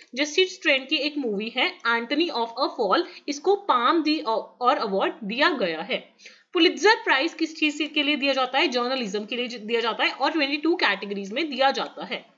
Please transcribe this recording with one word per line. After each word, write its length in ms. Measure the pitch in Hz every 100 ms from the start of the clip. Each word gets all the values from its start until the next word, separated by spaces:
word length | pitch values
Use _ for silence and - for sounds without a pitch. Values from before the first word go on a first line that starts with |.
| - 240
Justin 320 | 294 370 370 -
ट्रेट 280 | 320 269 262
की 60 | 311
एक 220 | 294 294
movie 320 | 247 202 220
है 300 | 254 349 359
Anthony 500 | 233 233 233 294 339
of 180 | 233 226 -
a 60 | 302 -
Fall, 220 | 196 247 - - -
इसको 280 | 285 359 403
पाम 480 | - 247 247 330
दी 160 | 294 302
और 580 | 226 220 - - 180 294
Award 360 | 208 196 320 359
दिया 260 | 202 233 320
गया 320 | 277 180 160
है। 320 | 196 226 - _ - - _
Pulitzer 420 | 349 339 254 381 440
Prize 380 | 392 269 330
किस 260 | - 320 320
चीज 320 | 302 294 302 302
के 80 |
लिए 120 | 285 294
दिया 180 | 277
जाता 260 | 269 254 262
है? 80 | 330
Journalism 580 | 247 240 262 214 208 214
के 100 | 247
लिए 120 | 247
दिया 340 | 240 214 233
जाता 220 | 226 208
है 80 | 330
और 200 | - 285
ट्वेंटी 260 | 320 277 294
टू 180 | 320 370
categories 580 | 262 196 202 202 196
में 160 | 233 320
दिया 220 | 247 269
जाता 340 | 226 147 - 180
है। 280 | 214 -